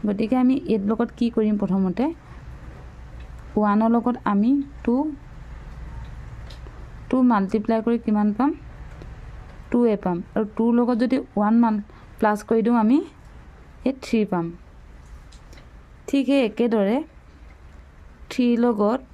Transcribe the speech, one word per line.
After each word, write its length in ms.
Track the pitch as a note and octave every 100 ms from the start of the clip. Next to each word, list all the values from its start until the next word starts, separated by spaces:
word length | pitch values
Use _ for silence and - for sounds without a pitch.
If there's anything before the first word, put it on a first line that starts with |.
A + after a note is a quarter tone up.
| G#3
গতিকে 300 | G3+ A3 B3+
আমি 180 | B3+ C4 -
এইটোৰ 160 | A3 G3
লগত 180 | A3 A#3 -
কি 120 | A#3 A3+
কৰিম? 200 | G#3+ G#3
প্ৰথমতে 480 | F#3+ F#3+ F#3+ F3 C4+ E4+ - - - - - - - - - - - - - -
ওৱানৰ 340 | G#3 G#3 A3+
লগত 240 | A#3 A#3 B3 -
আমি 260 | G3+ A3 C#4+ C#4 -
টু, 120 | - B3 D#4 C#4 - - - - - - - - - - - - - - - - - - -
টু 100 | B3+ B3+
মাল্টিপ্লাই 480 | G#3+ F#3+ A3 G#3+ A3+
কৰি 160 | A3 A#3 A#3
কিমান 220 | G#3+ G#3
পাম? 180 | G#3 C#4 E4 - - - - - - - - - - -
টুৱে 240 | A#3+ A#3+ G#3
পাম। 140 | F#3+ F3 - -
আৰু 100 | G#3+ -
টুৰ 140 | A#3 A#3
লগত 200 | A#3+ A#3
যদি 180 | B3 C4
ওৱান 360 | - - G#3 A3+
মাল-, 200 | A#3 G#3+ G#3 - - -
প্লাছ 200 | G#3+ G#3 -
কৰি 120 | A3+
দিওঁ 160 | A3 A#3+
আমি 200 | G#3+ C#4+ G4 - - - - - - - B3+
এই 80 | C4+ -
থ্ৰী 160 | A#3 G#3
পাম। 140 | F3+ E3+ E3+ - - - - - - - - - - - - - - -
ঠিক 160 | C#4 B3
সেই 140 | C#4 A3+
একেদৰে 520 | G#3+ A#3+ A3 G3 B3 D#4 - - - - - - - - - - - -
থ্ৰীৰ 260 | - B3 A#3+
লগত 400 | A#3+ G#3+ G#3 C4 -